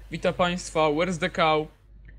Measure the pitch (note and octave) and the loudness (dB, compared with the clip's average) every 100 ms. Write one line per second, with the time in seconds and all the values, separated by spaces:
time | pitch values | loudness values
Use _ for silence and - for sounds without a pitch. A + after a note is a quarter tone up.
0 | - E3 F#3 E3+ F3 F3 - D#3+ D#3 D3 | -12 -4 -2 0 0 -2 -2 2 2 2
1 | F3+ E3 F3+ - D#3+ D#3 D#3 - - - | 0 -2 -2 2 2 2 0 -10 -20 -20
2 | - | -20